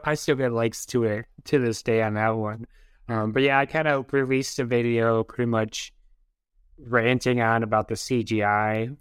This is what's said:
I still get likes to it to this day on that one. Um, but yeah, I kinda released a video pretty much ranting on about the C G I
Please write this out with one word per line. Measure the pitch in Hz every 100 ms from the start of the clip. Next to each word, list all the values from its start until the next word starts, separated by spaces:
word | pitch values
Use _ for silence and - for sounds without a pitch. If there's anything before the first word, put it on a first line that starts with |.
| 151
I | 151
still | - 135
get | 127
likes | 113 117 - -
to | 123
it | 110 107 - - -
to | 143
this | 120 110
day | - 113
on | 110
that | 107 113
one. | 113 107 110 117 _ - _ -
Um, | 113 107
but | 131
yeah, | 139 135
I | 135
kinda | 160 156 139 131
released | 139 131 131 135 -
a |
video | 120 120 120 117 113 113 110
pretty | - 120
much | 113 110 - - _ _ _ _ _ _ _ _ -
ranting | 120 120 117 123 127 123
on | 113 113
about | 110 110 104
the | 107
C | - 123
G | 113 110
I | 101 104 107 110 117 147